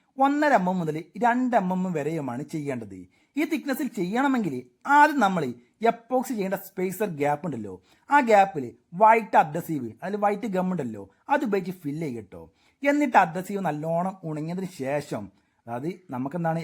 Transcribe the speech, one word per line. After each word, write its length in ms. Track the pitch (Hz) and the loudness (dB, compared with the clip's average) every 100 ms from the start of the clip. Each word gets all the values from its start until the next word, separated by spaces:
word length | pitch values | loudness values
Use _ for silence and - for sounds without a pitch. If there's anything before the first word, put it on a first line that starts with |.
| _ - 277 | _ 0 2
ഒന്നര 280 | 294 302 240 | 4 4 4
എം 100 | 180 | 2
എം 60 | 185 | 0
മുതൽ 160 | 160 151 - 196 240 | -2 -4 -8 -2 0
രണ്ട് 320 | 247 254 233 | 2 2 2
എം 60 | 180 185 | 2 -2
എം 80 | 185 156 | -2 -2
വരെയുമാണ് 480 | 143 165 135 120 147 | -2 -4 -4 -6 -8
ചെയ്യേണ്ടത്. 460 | 160 139 123 104 95 87 _ _ 277 | -6 -6 -6 -8 -14 -18 _ _ -4
ഈ 40 | 320 | -2
തിക്നെസ്സിൽ 380 | 294 285 262 285 - | -4 -4 -4 -4 -4
ചെയ്യണമെങ്കിൽ 560 | 180 233 277 254 190 127 - _ - 285 | -2 0 2 2 0 -4 -10 _ 4 6
ആദ്യം 200 | 302 294 202 | 6 6 2
നമ്മൾ 180 | 180 135 117 _ _ 226 | 2 -2 -6 _ _ 0
എപ്പോക്സി 400 | 226 - 254 247 220 | 0 -2 -2 -2 -4
ചെയ്യേണ്ട 220 | 185 190 - | -4 -4 -8
സ്പേസർ 420 | - 185 180 208 147 | -6 -4 -2 -4 0
ഗ്യാപ്പ് 260 | 143 147 180 | 0 0 -4
ഉണ്ടല്ലോ, 280 | 120 104 92 _ _ - | -8 -10 -14 _ _ 2
ആ 60 | 285 233 | 2 6
ഗ്യാപ്പിൽ 360 | 208 196 156 120 - _ 170 | 6 6 0 -8 -12 _ 4
വൈറ്റ് 360 | 214 233 202 233 | 6 6 6 4
അഡ്ഹസീവ്, 480 | 160 160 165 151 117 107 | 4 -2 -4 -6 -6 -10
അതിൽ 140 | 185 208 | -8 -2
വൈറ്റ് 300 | 208 208 233 185 | 0 0 -2 -2
ഗം 160 | 180 | -2
ഉണ്ടല്ലോ, 300 | 180 123 104 98 _ - | -2 -4 -8 -14 _ -2
അത് 120 | 294 262 | -2 0
ഉപയോഗിച്ച് 260 | 196 180 180 | -2 -2 -8
ഫില്ല് 240 | 143 151 160 | -8 -6 -6
ചെയ്യട്ടോ. 340 | 117 98 90 80 _ _ _ 285 | -6 -12 -18 -20 _ _ _ 0
എന്നിട്ട് 260 | 294 285 226 175 | 2 4 6 4
അഡ്ഹസീവ് 360 | 170 185 196 180 | 0 -6 -4 -4
നല്ലോണം 460 | 151 160 165 190 196 160 | -4 -2 -2 -2 -6 -8
ഉണങ്ങിയതിന് 400 | 151 156 180 185 - | -6 -6 -6 -8 -6
ശേഷം, 420 | 131 147 143 123 98 _ _ _ - | -4 -4 -4 -8 -10 _ _ _ -12
അതായത് 220 | 120 151 196 - | -8 -8 -10 -10
നമുക്കെന്താണ് 460 | 127 135 175 165 165 | -8 -6 -4 -2 -2